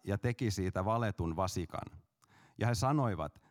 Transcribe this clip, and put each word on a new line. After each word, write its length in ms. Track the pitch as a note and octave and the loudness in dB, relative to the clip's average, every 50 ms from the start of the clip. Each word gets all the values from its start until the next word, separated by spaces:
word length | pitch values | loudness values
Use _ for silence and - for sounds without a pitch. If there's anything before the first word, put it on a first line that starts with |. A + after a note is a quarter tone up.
| - | -6
ja 140 | F#2+ G2+ G2 | -4 -2 0
teki 340 | - B2 A2+ - C3 A2 | 0 -2 -2 0 0 0
siitä 340 | F#2+ - F#2 F#2 - F#2+ F#2 | 0 0 0 0 0 0 0
valetun 500 | G#2 A2 A#2 A#2 G#2+ F#2+ - F2 E2 D#2+ | 2 2 2 2 0 0 -2 -2 -2 0
vasikan. 640 | E2 F#2+ F#2 - F#2+ E2+ - - - - - - - - _ _ _ _ _ _ - - - _ - | 0 0 -2 -2 -4 -6 -6 -6 -8 -10 -10 -12 -16 -20 _ _ _ _ _ _ -20 -20 -16 _ -2
Ja 100 | G#2+ A#2 | 0 2
he 80 | A#2+ | 2
sanoivat, 640 | A2 B2 C3 D3 D3+ C3+ A#2 G2 D#2+ D2+ - - - - _ | 2 2 2 4 4 2 2 2 0 -4 -6 -8 -12 -20 _